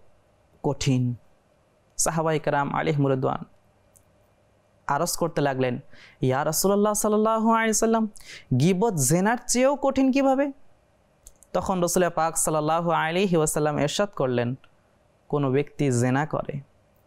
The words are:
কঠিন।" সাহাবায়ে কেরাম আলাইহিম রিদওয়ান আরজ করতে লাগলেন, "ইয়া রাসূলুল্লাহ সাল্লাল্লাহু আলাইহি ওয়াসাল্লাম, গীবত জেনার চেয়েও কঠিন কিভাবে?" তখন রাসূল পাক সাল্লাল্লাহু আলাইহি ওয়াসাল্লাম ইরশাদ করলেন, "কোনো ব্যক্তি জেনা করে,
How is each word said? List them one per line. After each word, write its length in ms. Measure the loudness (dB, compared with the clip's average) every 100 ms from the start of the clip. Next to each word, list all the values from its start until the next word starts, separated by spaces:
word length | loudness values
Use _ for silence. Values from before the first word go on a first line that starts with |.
| -12 _ _ _ _ _
কঠিন।" 520 | -4 -2 0 0 0 -4 _ _ _ _ _ _ _ -4
সাহাবায়ে 400 | -2 0 0 0
কেরাম 360 | 0 -2 0
আলাইহিম 320 | -2 0 0 0
রিদওয়ান 380 | 0 -2 -4 -8 _ _ _ _ _ _ _ _ _ _ _ _ _ -4
আরজ 300 | -2 -2 -2
করতে 240 | -2 0
লাগলেন, 380 | -2 0 -2 -2 -10 -20 -20 -4
"ইয়া 240 | 0 0
রাসূলুল্লাহ 480 | 0 0 0 2 2
সাল্লাল্লাহু 580 | 0 0 2 2 2 2
আলাইহি 180 | 2 2
ওয়াসাল্লাম, 400 | 0 0 0 -2 -6 -20 -16 -2 2
গীবত 340 | 2 2 0
জেনার 420 | 0 0 2 2 -2 -2
চেয়েও 300 | 2 2 2
কঠিন 360 | 0 2 2
কিভাবে?" 400 | 4 2 2 0 -4 -20 _ _ _ _ _ -20 _ -6
তখন 280 | -6 -2 -2
রাসূল 280 | 0 0 0
পাক 280 | 0 -2 -2
সাল্লাল্লাহু 540 | -2 0 0 0 0
আলাইহি 460 | 0 0 0 2 2
ওয়াসাল্লাম 420 | 2 0 0 0
ইরশাদ 300 | -2 -2 -4
করলেন, 460 | -2 -2 0 -2 -6 -12 _ _ _ _ _ -6
"কোনো 220 | -2 0
ব্যক্তি 420 | 0 -2 -2 0
জেনা 340 | 2 2 0 -2
করে, 340 | -4 -6 -10 -12 _ _ _